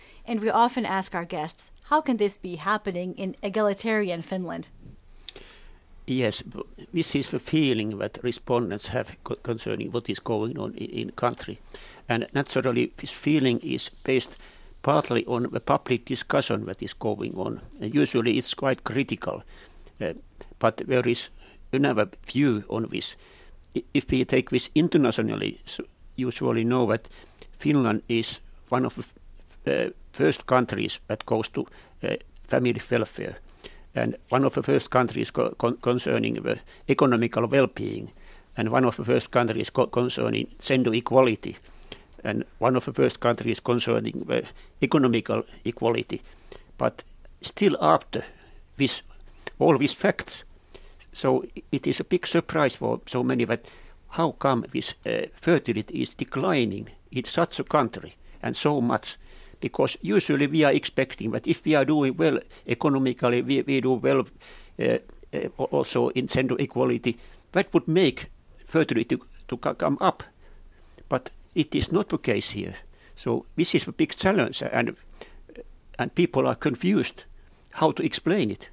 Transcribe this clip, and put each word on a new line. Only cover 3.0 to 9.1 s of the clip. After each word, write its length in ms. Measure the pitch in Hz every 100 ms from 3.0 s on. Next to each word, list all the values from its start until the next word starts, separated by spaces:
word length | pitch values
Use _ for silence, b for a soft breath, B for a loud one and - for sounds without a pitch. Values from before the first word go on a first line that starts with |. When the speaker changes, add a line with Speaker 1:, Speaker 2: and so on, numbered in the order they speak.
| 185
Speaker 1:
in 200 | 175 190 -
egalitarian 800 | 202 202 208 196 226 214 202 170
Finland?" 460 | 165 190 175 165 170 - - - - B B B B B B B B - -
Speaker 2:
Yes, 360 | 131 117 -
b-, 200 | - - - - -
this 220 | 175 160 143
is 140 | 135
the 100 | 139
feeling 580 | - 156 143 113 107 101
that 200 | 101 -
respondents 680 | 123 117 - 120 113 101 -
have 280 | 123 117